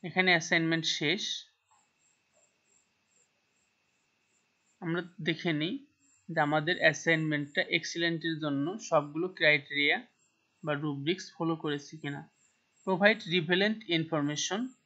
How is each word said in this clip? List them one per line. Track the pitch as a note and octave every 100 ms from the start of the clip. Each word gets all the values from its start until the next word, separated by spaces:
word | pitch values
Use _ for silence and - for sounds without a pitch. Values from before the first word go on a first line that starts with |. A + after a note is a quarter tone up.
| F3+
এখানে | E3+ F#3 F3
assignment | E3 E3+ E3 E3 D#3+ -
শেষ। | D3 F#3+ - - - _ _ _ _ _ _ _ _ _ _ _ _ _ _ _ _ _ _ _ _ _ _ _ _ _ _ _ _ _ _ _ _ _
আমরা | F3+ E3+ F3 - D#3+
দেখে | D#3+ F3+ D3+
নিই | D#3 C4+ - _ _ _ -
যে | D#3+ D3
আমাদের | D3+ D3+ F3+
অ্যাসাইনমেন্টটা | D#3+ D3 - E3 D#3 D3 C#3+ - F3 E3
এক্সিলেন্টের | - E3+ E3+ E3 E3 D#3+
জন্য | D3+ C#3 D3 G#3+ -
সবগুলো | D#3+ D3 D3+ F3+ -
criteria | D#3+ D3+ C#3 C#3+ D3 F#3 B3 _ _ _ _ _ D#3+
বা | C#3+
rubrics | D3+ C#3+ C#3 F#3 - -
follow | E3 D#3+
করেছি | D#3 C#3+ C#3+ D#3+
কিনা। | D3 C#3+ D3+ _ _ _ _ _
Provide | - F#3 G3+ G#3+ -
relevant | F3 D#3+ F3+ G3+ A3 - E3
information | D#3+ D#3+ D3 D3+ - G3 B3+ -